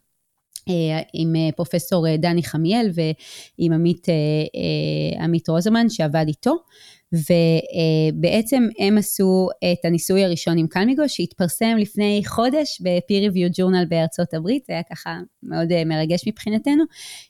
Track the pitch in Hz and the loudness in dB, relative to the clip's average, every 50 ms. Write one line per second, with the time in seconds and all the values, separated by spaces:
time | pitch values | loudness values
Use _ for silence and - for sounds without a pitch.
0 | _ _ _ _ _ _ _ _ _ _ - - - - 180 170 165 156 156 160 | _ _ _ _ _ _ _ _ _ _ -20 -12 -6 -2 0 0 0 0 -2 -4
1 | - - - - 160 165 160 160 160 156 151 - 175 - - 170 - - 196 175 | -6 -6 -6 -4 -2 0 0 0 0 0 -2 -4 -4 -4 -4 -4 -2 -2 0 0
2 | 160 160 156 156 156 175 170 175 160 - - 156 160 175 208 247 233 208 165 170 | 2 2 0 0 0 0 0 0 -2 -2 -2 -2 0 2 2 2 0 0 0 -2
3 | 160 156 156 - - - - - - - _ - 170 165 160 160 170 170 175 - | -2 -2 -4 -6 -10 -18 -20 -20 -20 -18 _ -2 0 2 2 2 2 2 0 0
4 | - - 165 156 151 151 151 156 156 - - - 180 165 156 151 156 151 151 151 | -2 0 0 2 2 0 0 0 -2 -4 -4 -4 -4 -2 -2 -2 -2 -2 -2 -2
5 | 151 156 - - 160 165 170 165 - - 160 170 175 214 226 233 233 220 220 - | -2 -4 -4 -4 -2 -2 -2 -2 0 0 0 0 2 2 2 2 2 0 0 0
6 | 160 151 139 160 156 156 151 - - 247 311 349 - _ _ - - - - _ | -2 0 0 0 0 -2 -4 -2 -2 -2 -2 -2 -4 _ _ -20 -20 -20 -20 _
7 | _ _ 170 165 151 - 180 170 165 165 165 160 - - - - 165 160 156 156 | _ _ -4 -2 0 2 2 4 4 4 2 2 0 -2 -2 -2 0 2 2 2
8 | 156 156 156 160 160 170 170 220 226 226 277 262 233 214 226 - 196 196 214 214 | 2 2 0 0 0 2 2 0 0 2 2 2 2 2 0 0 2 4 4 4
9 | 196 - - - 196 185 185 185 185 180 - - - 180 175 - - 170 170 165 | 2 0 0 0 2 4 4 4 2 0 -2 -2 -2 0 0 0 0 0 0 0
10 | - - 190 190 196 185 170 156 - 175 165 170 160 160 - 240 - 240 269 302 | 0 0 2 2 2 2 0 -2 -2 0 0 0 0 0 0 0 0 2 2 2
11 | 302 269 - - 175 - - - 190 170 - - 226 226 226 220 208 202 - 208 | 0 0 -2 -4 -6 -6 -2 -2 -2 -2 0 0 0 0 2 2 0 0 0 0
12 | 208 208 208 202 196 - - - 233 262 254 311 294 - - - 180 180 175 180 | 0 2 2 0 -2 -2 -2 0 0 2 0 0 -2 -2 -6 -4 -2 0 0 0
13 | 175 - 202 196 202 208 180 185 175 175 175 - 185 185 190 180 175 165 170 165 | 0 0 0 0 2 2 2 2 0 0 0 2 2 2 4 2 2 2 0 0
14 | 160 165 - - 180 - - 160 156 190 254 285 - - 175 165 175 - 175 - | 0 -2 -2 -4 -4 -4 -4 -4 -2 -2 -2 -2 -4 -6 -8 -8 -8 -8 -12 -12
15 | - 175 165 170 180 - _ _ - - 160 165 170 165 175 165 160 160 160 156 | -12 -10 -10 -10 -12 -16 _ _ -12 -6 -4 -2 0 0 0 0 0 0 0 0
16 | 160 160 170 175 - 214 214 - - 208 208 220 - 277 285 294 320 - - - | 0 0 -2 -2 -2 -6 -8 -6 -4 -4 -2 -2 0 2 2 2 2 0 -2 -10
17 | - - - - - | -18 -18 -18 -20 -20